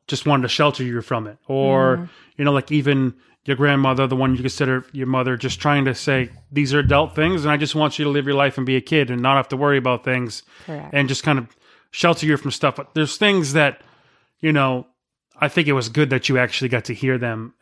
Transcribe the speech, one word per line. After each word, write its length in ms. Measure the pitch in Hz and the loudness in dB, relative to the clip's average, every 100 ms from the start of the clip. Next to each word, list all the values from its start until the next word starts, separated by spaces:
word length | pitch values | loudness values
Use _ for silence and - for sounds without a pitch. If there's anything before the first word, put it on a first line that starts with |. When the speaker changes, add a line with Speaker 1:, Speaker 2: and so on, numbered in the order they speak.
| - | -10
Speaker 1:
just 200 | 139 151 | -4 0
wanted 160 | 139 | 0
to 60 | 123 | 0
shelter 360 | - 147 135 | 0 0 0
you 160 | 127 117 | -4 -6
from 260 | - 120 107 | -6 -6 -6
it. 120 | - - | -12 -6
Or, 500 | 135 135 135 131 131 | 0 2 4 2 0
Speaker 2:
Mm. 100 | 175 - - - | -4 -16 -14 -2
Speaker 1:
you 80 | |
know, 80 | 143 | 2
like, 180 | 139 - | 2 0
even 440 | 147 139 135 131 - _ _ - | 0 2 2 0 -4 _ _ -4
your 100 | 131 | 2
grandmother, 500 | 147 139 135 131 135 | 2 4 2 2 0
the 80 | 131 | 0
one 160 | 131 | 0
you 60 | 127 | 0
consider 420 | 131 - 135 127 - | -2 -2 0 -2 -4
your 140 | 139 127 | -6 -2
mother, 280 | 131 127 120 | 0 0 -2
just 220 | 131 - | -4 -2
trying 260 | 151 143 135 | 0 2 0
to 80 | |
say, 340 | 120 - 135 123 - _ | -2 -2 -2 -2 -10 _
"These 220 | 143 135 | -2 0
are 60 | 143 | 2
adult 340 | 135 143 160 | 4 2 2
things, 280 | 156 160 185 | 0 0 0
and 80 | 151 | 0
I 60 | 147 | 0
just 180 | 147 | 0
want 240 | 156 151 - | 0 0 0
you 60 | |
to 60 | 147 | -2
live 160 | 143 139 | 0 0
your 80 | |
life 240 | 139 139 135 | 2 2 0
and 80 | 127 | -2
be 100 | 131 | -2
a 40 | |
kid 280 | - 160 123 | 0 0 0
and 120 | 123 | 0
not 140 | 127 139 | 2 2
have 120 | 123 | 0
to 80 | 131 | 0
worry 220 | 143 139 | 2 2
about 260 | 127 120 | 0 -2
things." 380 | 131 127 120 - - - - | -2 -4 -4 -10 -18 -20 -16
Speaker 2:
Correct. 240 | 147 147 | -14 -4
Speaker 1:
And 160 | 143 135 | -2 -2
just 140 | 131 | -2
kind 160 | 156 135 | 0 -2
of 80 | 117 _ _ _ _ | -4 _ _ _ _
shelter 360 | - 170 160 156 | 0 0 2 0
you 100 | 143 | 0
from 140 | 139 | -2
stuff. 260 | - 143 135 | -2 -2 -4
But 160 | - | -6
there's 240 | 156 151 - | -2 -2 0
things 380 | 208 196 143 | 2 2 0
that, 260 | 156 143 - _ _ _ _ _ _ | 2 0 -2 _ _ _ _ _ _
you 120 | 156 | 0
know, 340 | 151 135 127 - _ _ _ _ - | 2 0 -2 -8 _ _ _ _ -4
I 80 | 147 | -2
think 180 | 175 147 | 0 2
it 40 | |
was 160 | 135 113 | 0 0
good 220 | 127 139 | 0 0
that 180 | 127 - | 0 0
you 80 | 127 | 0
actually 320 | 120 - 127 | 0 -2 -2
got 160 | 123 | -2
to 100 | - | -4
hear 220 | 117 131 127 | -4 -2 -2
them 380 | 120 110 117 - | -4 -6 -10 -12